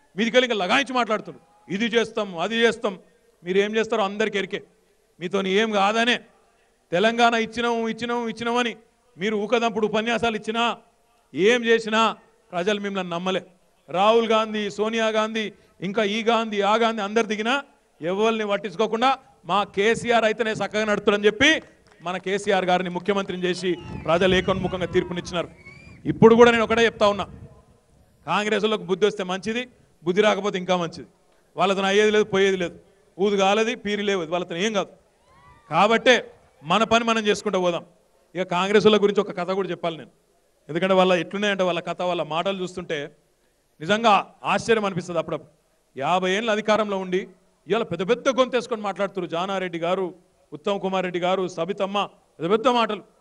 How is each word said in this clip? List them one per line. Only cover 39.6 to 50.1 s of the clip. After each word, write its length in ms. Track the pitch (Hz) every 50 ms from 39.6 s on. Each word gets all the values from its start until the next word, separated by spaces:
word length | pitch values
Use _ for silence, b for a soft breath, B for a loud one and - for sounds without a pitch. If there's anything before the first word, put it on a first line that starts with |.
| 190 170
చెప్పాలి 300 | 175 170 - 170 160 147
నేను, 120 | 120 - _ _ _ _ _ _ _ _ _ _ _ -
ఎందుకంటే 260 | 151 175 190 190 190
వాళ్ళ 180 | 185 185 185
ఎట్లున్నాయంటే 500 | 185 170 160 175 - 196 208 208 196 185
వాళ్ళ 180 | 185 180 170 170
కథ, 220 | 165 175 170 -
వాళ్ళ 200 | 180 180 175 170
మాటలు 400 | 151 151 156 165 175 196 196 190
చూస్తుంటే 540 | 180 175 - 185 175 - 165 147 143 - - _ _ _ _ _ _ _ _ _ _ _ _ _
నిజంగా 540 | 147 165 208 220 233 220 202 180 139 - - _ 123
ఆశ్చర్యం 400 | 147 185 202 - 214 226 220 208
అనిపిస్తుంది 340 | 196 185 175 180 180 175 160
అప్పుడప్పుడు. 320 | 156 165 160 139 - - _ _ _ _ _ _ _ _ _ 127
యాభై 320 | 135 151 175 185 185 185
ఏళ్ళ 200 | 185 208 233 226
అధికారంలో 480 | 208 214 214 214 214 208 214 208 202 190
ఉండి 300 | 190 185 180 190 226 - - _ _ _ _ _ _ 143
ఇవాళ 140 | 185 226
పెద్ద 280 | 220 - 170 165 190 175
పెద్ద 180 | 240 233 240 277
గొంతేసుకొని 540 | 247 226 254 240 254 240 - - 233 214
మాట్లాడుతున్నారు 480 | 208 196 180 175 202 190 196 190 175 156
జానారెడ్డి 480 | 160 165 185 202 196 190 185 180 165 165
గారు, 360 | 165 170 185 196 185 170